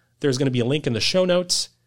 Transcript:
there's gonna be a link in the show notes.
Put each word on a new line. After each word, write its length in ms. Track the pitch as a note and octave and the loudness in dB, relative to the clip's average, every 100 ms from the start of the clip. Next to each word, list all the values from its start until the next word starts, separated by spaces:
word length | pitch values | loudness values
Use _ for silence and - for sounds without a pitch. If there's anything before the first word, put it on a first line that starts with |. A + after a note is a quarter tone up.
| _ - | _ -4
there's 160 | D3 B2+ | -2 0
gonna 120 | C3+ | 0
be 120 | B2 | 0
a 40 | A#2 | 0
link 220 | D3 C#3 | 0 -2
in 60 | |
the 80 | A2+ | -2
show 240 | - F#3 F#3 | 0 2 2
notes. 440 | F3 F3+ - - _ | 0 0 -4 -4 _